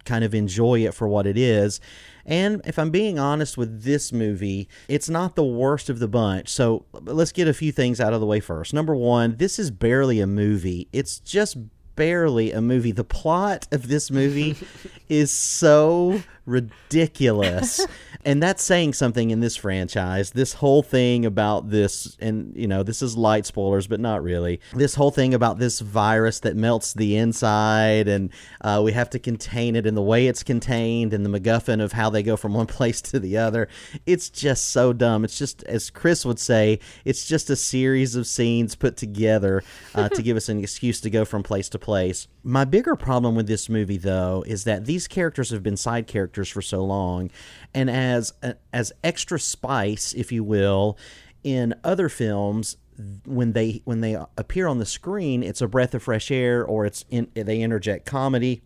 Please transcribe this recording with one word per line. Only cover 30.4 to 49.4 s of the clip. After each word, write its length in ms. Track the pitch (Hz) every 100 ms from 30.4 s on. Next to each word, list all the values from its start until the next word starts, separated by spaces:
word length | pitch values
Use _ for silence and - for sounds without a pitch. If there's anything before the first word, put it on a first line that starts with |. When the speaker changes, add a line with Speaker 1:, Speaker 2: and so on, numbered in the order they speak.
Speaker 1:
contained, 720 | - 120 127 117 113 117 113
and 100 | 107
the 60 | 101 101
MacGuffin 400 | 104 113 - 110
of 80 | 104
how 180 | 113 110
they 140 | 107
go 120 | 104 107
from 200 | 107 107
one 100 | 113
<laughs> 120 | -
place 200 | 120 113
to 180 | - 135
the 180 | 95 107
other. 300 | 113 113 107 - - - -
It's 240 | 180 -
just 400 | - 143 127 -
so 200 | 131 127
dumb. 320 | 120 120 110
It's 140 | 110 -
just, 240 | 139 - -
as 260 | 113 -
Chris 340 | - 165 175 127
would 140 | 113
say, 400 | - 113 107 107 - -
it's 240 | - 135 -
just 240 | 156 -
a 40 | 135
series 600 | - 127 131 135 131 123
of 100 | 117
scenes 480 | - 117 117 113
put 240 | - 131 -
together, 640 | 104 104 110 107 98 95 - - -
uh, 160 | - 104
to 140 | 392
give 120 | 117 113
us 140 | 110
an 80 | 104
excuse 420 | 98 - 123 110
to 100 | 113
go 140 | 107 107
from 180 | 104
place 260 | 95 101 -
to 80 | 107
place. 500 | - 101 92 92 - _
My 220 | 127 135 135
bigger 300 | 190 339 302
problem 400 | - 123 123 113
with 100 | 107
this 240 | 107 -
movie, 280 | 110 98 98
though, 460 | 95 92 90 92 -
is 160 | 101
that 220 | 113 101 110
these 220 | 175 -
characters 440 | 190 165 - 123
have 100 | 110
been 160 | 98 101
side 300 | 120 117 113
characters 420 | 107 92 - 95
for 140 | 101
so 200 | - 95
long, 460 | 95 98 90 90 92 - - - -
and 160 | 135 131
as, 440 | 127 127 123 110 -
uh, 100 | 123 - _
as 220 | 120 113 -
extra 340 | 165 165 -
spice, 760 | 151